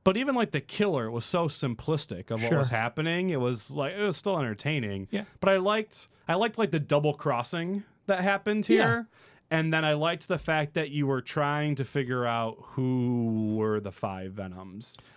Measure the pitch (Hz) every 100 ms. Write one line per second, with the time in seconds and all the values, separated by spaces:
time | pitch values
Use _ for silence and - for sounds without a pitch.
0 | - 190 269 254 226 147 - - 208 151
1 | 110 117 - 180 170 - 135 113 - 151
2 | - 90 - 113 117 156 131 117 113 -
3 | 156 170 185 151 123 120 - 139 139 190
4 | 208 - - 185 131 104 139 151 110 98
5 | 95 202 208 - 196 190 190 214 214 -
6 | - _ - 170 226 226 208 160 143 147
7 | 151 147 151 120 120 170 170 196 196 _
8 | - 190 185 196 208 214 214 214 233 233
9 | 226 _ - - - 160 160 160 156 151
10 | 160 170 - 175 - 156 147 165 151 143
11 | 139 131 - - 143 147 151 143 131 143
12 | 127 127 120 117 113 113 - - 127 127
13 | 123 120 117 110 107 110 107 107 101 95
14 | 107 95 95 98 95 90 95 95 117 -
15 | -